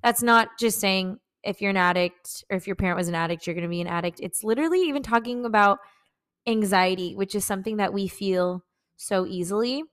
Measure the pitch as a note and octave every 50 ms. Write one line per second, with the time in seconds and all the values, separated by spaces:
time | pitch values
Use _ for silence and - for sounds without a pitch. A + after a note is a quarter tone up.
0 | - A#3+ A#3 - A#3+ A#3+ A#3 A3+ A3+ A3+ - - A#3 A3+ G3+ - - G3 F#3+ F#3+
1 | F#3 F#3 F#3 - _ _ _ _ - - F#3+ - G3+ G3+ G3 F#3+ F3+ F3+ F3+ F3+
2 | F3+ F3 F3 _ _ - - - - _ - F#3 - - F#3+ - G3 F#3 F3 F3+
3 | F3+ E3+ E3+ E3 E3 E3 F3 E3 - - E3 F3 F3 E3+ F3 F3 E3+ F3 E3+ E3+
4 | E3+ F3 E3 - - - - - - G#3+ A3+ B3 D4+ E4 E4+ F#4 F#4 D#4+ C#4 C#4+
5 | C4 A3 A3+ A#3 A3+ A#3+ B3 B3 B3 A#3 A3 G#3+ G3+ G3+ G3 - - - _ _
6 | _ _ _ _ _ _ _ _ _ A#3 A3+ A3 G#3+ G3 G3 F#3 F#3 F#3 F#3 F#3
7 | F3+ F3 - G3 G3 F#3+ - G#3 F#3+ - G#3 F#3+ F#3 A3+ A3 G#3+ G3+ - G3 G3+
8 | G3 F#3 - - G3+ G3 F#3 F3+ F3+ F3+ F3+ F3+ _ _ _ _ _ _ _ _
9 | - - G#3 F#3+ F#3 - F#3 F3+ F3 E3+ G3 G#3+ A3+ B3 C4 C#4+ D#4+ D#4